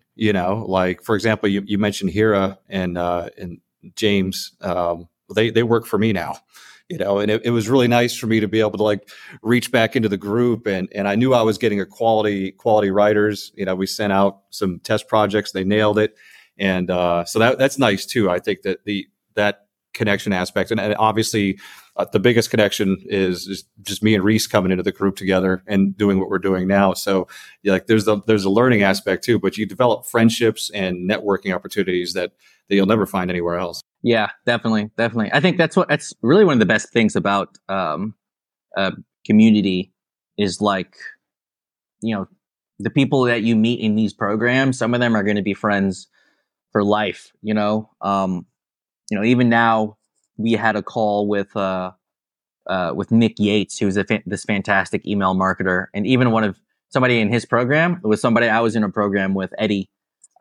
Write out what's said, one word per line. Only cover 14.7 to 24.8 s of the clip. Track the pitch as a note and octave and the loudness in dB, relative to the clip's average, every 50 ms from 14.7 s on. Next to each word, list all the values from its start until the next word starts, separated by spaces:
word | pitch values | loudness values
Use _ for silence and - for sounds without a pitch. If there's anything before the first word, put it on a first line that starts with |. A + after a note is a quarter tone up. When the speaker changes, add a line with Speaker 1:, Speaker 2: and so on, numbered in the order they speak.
| F2 E2+ | -4 -6
Speaker 1:
test | - - A2 G#2 - | -4 -2 -2 -2 -2
projects, | - - A2 G#2 G2+ G2 G#2+ G2+ - - | 0 2 2 2 2 0 -2 -2 -2 -6
they | G2 F#2 | -4 -2
nailed | F#2+ G#2 G#2+ G#2+ G#2+ G#2 | 0 2 2 2 2 2
it. | G#2+ G#2+ G#2 - _ _ - - - _ _ _ | 2 0 0 -2 _ _ -20 -20 -20 _ _ _
And, | - G2 F#2+ F#2 F2+ F2+ F2+ | -4 -2 0 0 0 -2 -2
uh, | F2+ F2+ F2+ F2 E2+ F2 E2+ | 0 0 0 2 0 0 -2
so | - - G#2+ | -2 0 2
that, | A2+ B2 B2+ | 2 2 4
that's | - C3 C#3 - - | 2 0 0 2 0
nice | C3 A2 G2+ F#2+ - | 0 0 0 -2 -4
too. | - - B2 G#2 F#2 | -4 -2 0 0 0
I | F2+ F2+ | 0 0
think | - G#2+ G2 - - | -2 -4 -6 -4 -4
that | G2 F2+ - _ | -6 -6 -6 _
the, | G#2 G#2 G2 - - _ _ _ _ _ | -6 -6 -6 -8 -10 _ _ _ _ _
that | G#2+ G#2 G#2 G2+ - _ _ _ _ _ _ - | -2 0 0 -2 -4 _ _ _ _ _ _ -6
connection | - A#2 G#2 G2+ G2 - G#2+ G2 | -4 0 0 0 0 -2 -2 -2
aspect, | F2+ F#2 - - G2+ F#2+ - | -2 -4 -2 -2 -4 -2 -2
and, | A#2 G#2+ | -4 -4
and | G2 G#2 G#2 G#2 | -2 -2 0 2
obviously, | A2 A2 G#2+ A2 A2 - - A2 G2+ G2 F#2+ - - - - - - _ _ | 2 2 2 0 -2 -2 -2 -2 -2 -2 -2 -6 -12 -20 -20 -20 -20 _ _
uh, | - F#2 - | -6 -4 -2
the | - G#2 | -2 2
biggest | F#2+ B2 A#2 A#2 - - | 2 4 4 4 2 2
connection | - A2 G#2 G2 - - G#2+ F#2+ F#2+ F2+ - | 2 2 2 2 0 -2 0 0 -2 -2 -4
is, | - G#2 G2 F#2+ F#2 F2+ F2 F2 | -4 -2 0 0 0 -2 -4 -6
is | F#2+ G2 - - _ _ - | -10 -12 -12 -14 _ _ -16
just | G2 - G2 - G#2+ | -12 -10 -6 0 2
me | A2 A2 | 2 4
and | G2+ F#2 | 4 4
Reese | G#2 A2 G#2+ - | 2 2 2 0
coming | - - G#2 F#2+ F#2 | 0 0 0 2 2
into | F#2+ F2+ | 0 0